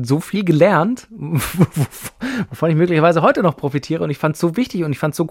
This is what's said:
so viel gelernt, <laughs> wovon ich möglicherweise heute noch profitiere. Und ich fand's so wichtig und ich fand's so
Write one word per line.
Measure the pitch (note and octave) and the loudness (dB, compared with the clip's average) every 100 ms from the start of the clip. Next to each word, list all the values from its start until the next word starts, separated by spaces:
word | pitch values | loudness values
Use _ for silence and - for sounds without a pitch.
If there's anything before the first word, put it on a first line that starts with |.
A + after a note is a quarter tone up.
so | A#2+ D3+ | -2 -2
viel | - G3+ | 0 -4
gelernt, | F3+ D3+ F#3+ D#3+ G3 B3 - | 2 2 4 2 0 -2 -8
<laughs> | A3 D3 D#3 - F3+ E3 D#3 C3 - - - B3+ B3+ - | -14 -4 -2 -2 2 2 2 -4 -4 -18 -10 -6 -6 -6
wovon | - E3 | -2 0
ich | D#3 | 2
möglicherweise | F3 D#3 E3 D#3+ | 2 4 4 4
heute | G#3 C4+ | 2 2
noch | F3 - | 0 0
profitiere. | C#3+ C#3 - E3 | -4 -4 -4 -4
Und | D#3+ | -2
ich | C#3+ | -2
fand's | D#3 - | -2 0
so | E3+ G3 | -2 0
wichtig | B3+ F#3 | -4 -2
und | D#3 | -4
ich | C3 | -2
fand's | D#3 D#3+ | -4 -2
so | D#3+ | -2